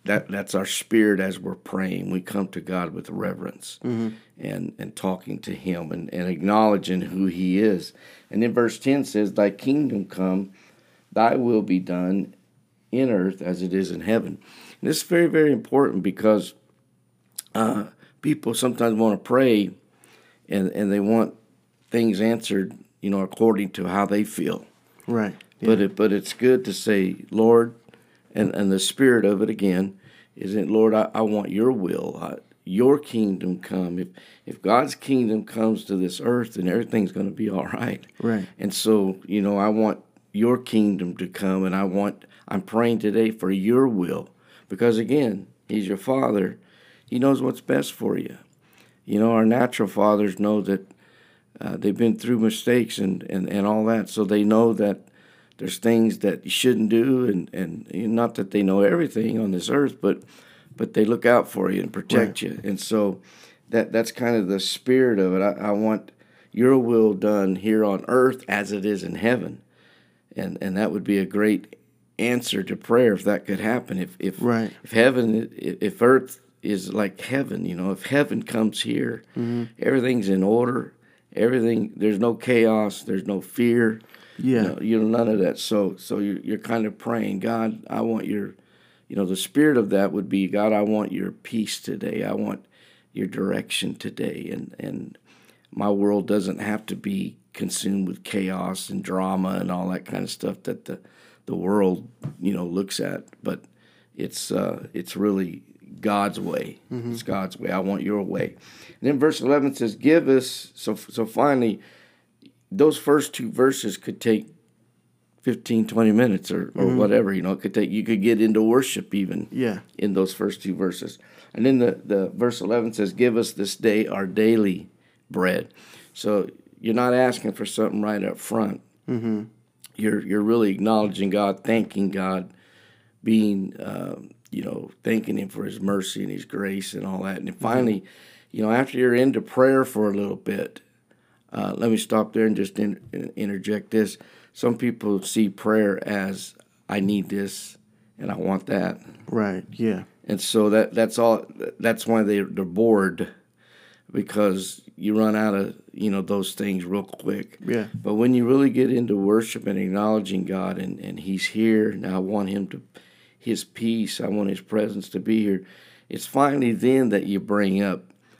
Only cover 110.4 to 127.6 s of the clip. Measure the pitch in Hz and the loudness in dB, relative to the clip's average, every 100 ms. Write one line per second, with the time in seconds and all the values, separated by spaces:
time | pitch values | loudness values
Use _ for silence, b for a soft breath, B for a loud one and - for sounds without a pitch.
110.4 | 127 - - - - 101 - 117 110 - | 2 -6 -14 -10 -6 -6 -6 -6 -4 2
111.4 | 143 135 117 - b b b b b _ | 2 4 2 -2 b b b b b _
112.4 | - _ _ 95 151 147 - 147 139 - | -20 _ _ 4 4 4 2 2 2 -6
113.4 | 113 113 131 131 110 95 - - 117 110 | -6 2 2 2 -4 -8 -10 -4 2 2
114.4 | - - _ _ _ _ _ _ _ _ | 0 -16 _ _ _ _ _ _ _ _
115.4 | - 120 - 113 107 104 110 107 123 95 | -4 -4 -2 0 0 2 4 6 4 2
116.4 | - 92 - - 123 127 101 110 98 95 | -4 -6 -6 -2 0 2 4 4 2 0
117.4 | 87 98 101 107 73 104 107 110 107 110 | -2 -4 -2 -2 0 -2 0 2 2 4
118.4 | 110 110 110 123 131 101 - 101 92 87 | 4 4 4 4 2 -4 -4 -4 -2 -4
119.4 | - 123 120 95 - - 104 95 92 - | -6 -4 -4 -4 -10 -6 -2 0 0 -2
120.4 | 98 98 98 87 95 - - - B B | -4 -4 -6 -4 -4 -4 -10 -14 B B
121.4 | B - 123 131 120 - - 101 92 - | B 0 4 4 4 0 -2 0 0 0
122.4 | 120 117 101 120 113 113 101 95 123 113 | -2 0 -2 0 0 -2 -2 2 2 4
123.4 | 117 - 101 - 113 104 107 98 98 101 | 0 -2 -6 0 2 2 2 -2 -4 2
124.4 | 110 113 101 87 - b b b - 95 | 4 4 2 -2 -8 b b b -10 -2
125.4 | 92 90 - B B B B - 104 104 | 0 0 -4 B B B B -8 -2 0
126.4 | - - _ _ 117 117 123 127 127 120 | -2 -8 _ _ -2 0 2 4 4 2
127.4 | 110 - | -4 -6